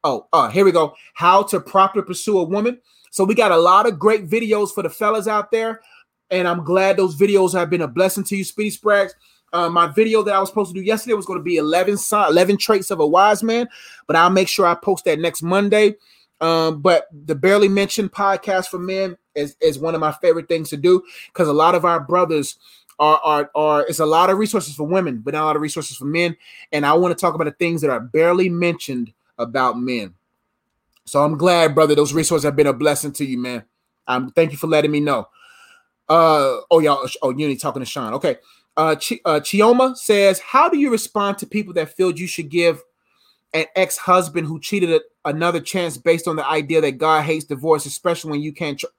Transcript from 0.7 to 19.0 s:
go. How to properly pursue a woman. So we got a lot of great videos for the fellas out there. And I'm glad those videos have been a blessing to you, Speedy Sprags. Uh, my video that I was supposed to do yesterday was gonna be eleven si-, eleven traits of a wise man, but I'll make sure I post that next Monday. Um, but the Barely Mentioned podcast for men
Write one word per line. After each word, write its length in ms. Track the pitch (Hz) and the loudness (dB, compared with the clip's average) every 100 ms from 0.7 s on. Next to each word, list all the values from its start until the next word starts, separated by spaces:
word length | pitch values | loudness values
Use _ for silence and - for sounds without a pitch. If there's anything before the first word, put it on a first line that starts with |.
go. 220 | 170 151 - - | 4 0 -4 -20
How 300 | - 170 190 | 0 4 4
to 160 | 202 185 | 2 -4
properly 460 | - 196 190 202 185 | 0 2 2 0 -6
pursue 340 | 180 - 196 | -8 -2 0
a 40 | |
woman. 360 | 160 196 226 247 _ _ _ | 0 -2 -2 -6 _ _ _
So 120 | - | -2
we 100 | 190 | 0
got 180 | 233 214 | 4 4
a 60 | 170 | 4
lot 300 | 175 190 233 | 6 6 4
of 100 | 170 | 0
great 320 | 196 220 175 | 0 0 -2
videos 420 | 220 226 208 202 | -4 0 -2 -2
for 120 | - | -4
the 60 | 165 | -8
fellas 380 | - 214 220 202 | -2 -2 -2 -2
out 240 | 214 202 | -4 -2
there. 300 | 220 226 220 _ _ _ _ _ | -2 -2 -8 _ _ _ _ _
And 160 | 185 180 | -2 -2
I'm 160 | 170 | -2
glad 340 | 156 185 190 196 | 0 2 2 2
those 200 | 185 147 | 0 2
videos 360 | 202 196 185 | 2 4 2
have 160 | 180 165 | 0 -2
been 120 | 170 | -2
a 60 | 151 | -4
blessing 360 | 120 185 196 190 | 0 0 0 -6
to 100 | 196 | -6
you, 80 | |
Speedy 320 | 185 - 214 208 | -6 -6 -6 -2
Sprags. 360 | 214 202 190 - _ _ _ | 0 2 0 -6 _ _ _
Uh, 160 | 170 170 | -2 0
my 180 | 170 170 | 2 2
video 340 | 147 220 220 | 2 2 2
that 120 | 202 196 | 2 0
I 40 | |
was 100 | 196 | 0
supposed 240 | 220 196 | -4 -4
to 60 | 185 | -4
do 60 | 185 | -4
yesterday 280 | 220 247 | -4 -2
was 120 | 214 190 | -4 -4
gonna 140 | 175 | -6
be 180 | 156 165 | -2 0
eleven 400 | 151 170 185 202 | 2 0 0 -2
si-, 180 | - 208 | -2 0
eleven 420 | 185 165 180 202 | 2 4 2 0
traits 340 | - 208 185 | 0 0 0
of 80 | 185 | -2
a 80 | 151 | 2
wise 340 | 175 202 208 | 4 4 2
man, 280 | 226 233 240 - - - - | 0 -2 -4 -10 -20 -20 -2
but 120 | 180 | 2
I'll 120 | 175 | 4
make 200 | 190 185 | 4 0
sure 160 | - 180 | 0 0
I 100 | 175 | 0
post 300 | - 190 - | -2 -2 -2
that 140 | 151 | -2
next 240 | 170 - | -2 -4
Monday. 520 | 165 190 202 214 214 214 _ _ _ _ | -2 0 2 4 2 0 _ _ _ _
Um, 400 | 165 165 160 156 | 0 0 0 0
but 260 | 143 165 - 147 151 | 2 2 0 -18 -8
the 100 | 147 | -2
Barely 340 | 180 208 202 | 2 4 4
Mentioned 420 | 196 196 - 196 | 2 -2 -4 -6
podcast 560 | - 196 190 - 185 185 | -2 -2 -2 -2 -4 -4
for 120 | 185 | -10
men 380 | 180 190 | -8 -6